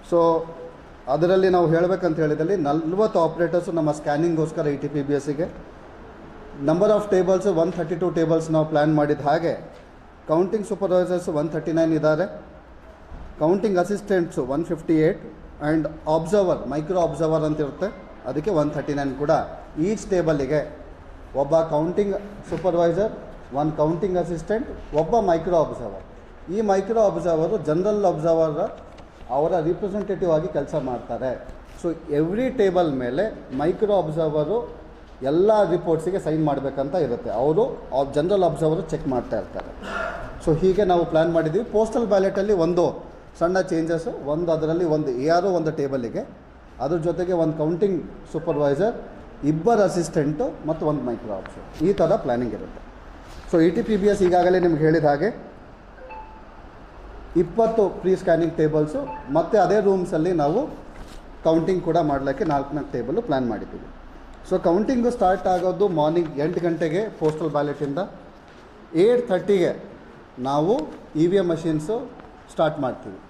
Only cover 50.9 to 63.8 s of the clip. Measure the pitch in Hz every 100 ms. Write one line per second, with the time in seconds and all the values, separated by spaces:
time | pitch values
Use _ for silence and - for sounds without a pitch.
50.9 | 147 120 113 110 98 - - 90 - 160
51.9 | 196 165 190 139 120 120 101 92 - -
52.9 | - - - - - - 175 165 165 220
53.9 | 208 208 196 180 180 180 180 175 156 156
54.9 | 160 147 143 202 - - - - - -
55.9 | - 508 880 - - - - - - -
56.9 | - - - - 165 175 220 226 226 190
57.9 | - 175 185 185 165 165 160 156 151 151
58.9 | 262 285 - - 277 - 214 175 208 196
59.9 | 190 175 165 170 175 147 196 311 - -
60.9 | - - - - - 160 165 160 185 170
61.9 | 170 151 139 139 135 165 143 131 147 127
62.9 | 131 117 190 233 135 120 104 - -